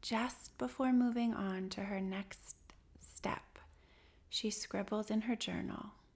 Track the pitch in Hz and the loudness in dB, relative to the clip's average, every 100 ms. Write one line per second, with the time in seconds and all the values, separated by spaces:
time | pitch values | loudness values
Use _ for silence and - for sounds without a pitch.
0 | - 220 247 - - - 247 - 262 254 | 0 0 0 -2 -4 -4 -4 2 6 6
1 | 247 233 233 220 196 190 190 - 196 196 | 6 4 2 2 0 -2 -4 -4 -2 -2
2 | 190 190 202 - - - - - - - | 0 -2 -6 -10 -10 -12 -16 -20 -20 -14
3 | - - - - - - - - - - | -4 -2 -2 -4 -8 -20 -20 -20 -20 -20
4 | - - - - 220 - - 196 196 214 | -20 -20 -6 -2 0 0 0 -2 0 0
5 | 208 214 220 226 - - - - 214 - | 2 2 2 0 0 -2 -2 -4 -8 -14
6 | - | -20